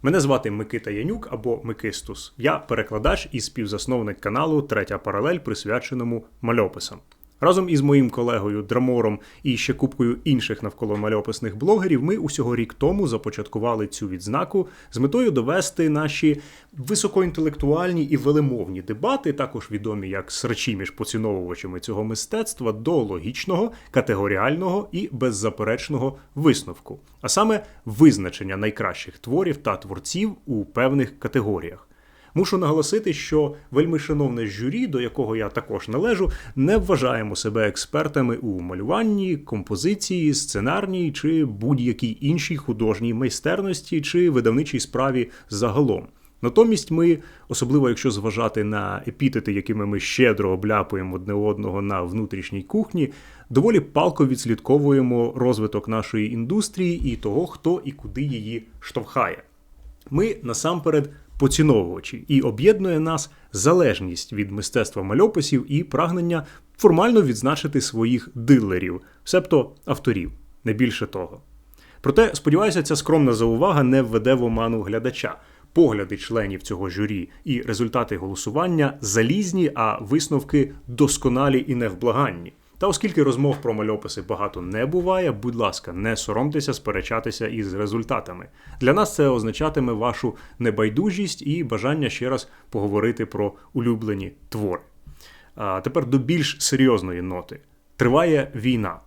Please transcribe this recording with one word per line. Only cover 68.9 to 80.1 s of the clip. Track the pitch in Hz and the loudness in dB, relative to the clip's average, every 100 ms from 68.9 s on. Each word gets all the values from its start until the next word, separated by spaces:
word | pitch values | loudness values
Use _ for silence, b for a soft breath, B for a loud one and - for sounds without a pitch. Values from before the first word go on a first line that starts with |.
| 90 b b | -6 b b
себто | - 180 180 156 123 - | 0 0 4 2 2 -6
авторів, | - 143 - 104 85 - - - | -6 -2 0 -2 -4 -10 -20 -10
не | 117 | -4
більше | 107 123 - 107 | 0 0 0 -6
того. | 95 87 - - - _ b b b | -6 -10 -12 -20 -20 _ b b b
Проте, | - 139 226 | 2 4 4
сподіваюся, | - - 151 214 180 | 4 2 4 4 2
ця | 147 143 | 0 -2
скромна | - 160 135 | 2 4 4
заувага | 113 117 113 180 156 | 4 2 4 4 4
не | 127 131 | 4 4
введе | 120 113 113 | 4 2 2
в | 131 | 2
оману | 120 113 117 113 | 2 0 0 -2
глядача. | 98 113 123 127 - 85 b b b | -2 -2 -2 -4 -6 -8 b b b
Погляди | - 160 107 95 98 | 4 6 4 -2 -6
членів | - 113 101 95 | -4 -2 -2 -4
цього | - 92 95 | -6 -6 -4
журі | 87 104 101 85 b | -2 -2 -2 -6 b
і | - 123 | -4 -4
результати | - 104 117 123 117 95 | -2 -2 0 0 -2 -4
голосування | 95 95 - 127 180 165 139 - | -6 -6 -4 -2 0 2 2 0
залізні, | 110 104 113 180 196 185 160 | -2 2 4 2 0 2 0
а | - 110 107 | 2 0 0
висновки | 101 | 0